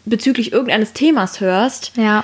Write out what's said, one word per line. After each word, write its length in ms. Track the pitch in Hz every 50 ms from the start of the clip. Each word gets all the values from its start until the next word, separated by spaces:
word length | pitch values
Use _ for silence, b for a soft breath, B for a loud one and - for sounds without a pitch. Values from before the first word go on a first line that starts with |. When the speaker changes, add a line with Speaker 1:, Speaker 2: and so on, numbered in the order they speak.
| _
Speaker 1:
bezüglich 460 | 214 233 233 - 269 262 247 220 - -
irgendeines 400 | 247 269 - - 214 214 214 -
Themas 460 | - 277 320 320 247 185 185 - -
hörst, 500 | 202 185 180 190 226 262 - - - - -
Speaker 2:
Ja. 280 | 240 220 214 208 214